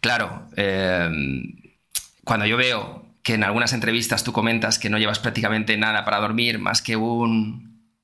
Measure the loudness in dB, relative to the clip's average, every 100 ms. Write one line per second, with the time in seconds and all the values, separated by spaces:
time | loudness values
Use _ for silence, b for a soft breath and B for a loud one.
0 | 2 0 0 -6 -10 -2 0 2 2 2
1 | 0 -2 -2 -4 -6 -14 -20 _ _ -8
2 | -8 _ -2 0 2 2 2 0 -4 -12
3 | -20 _ -2 2 2 2 0 0 0 0
4 | 0 0 0 0 0 2 0 0 0 0
5 | 0 0 -2 -2 0 0 0 0 2 0
6 | 0 0 0 0 0 0 0 -2 0 -2
7 | 0 0 2 2 0 -6 -14 -20 _ _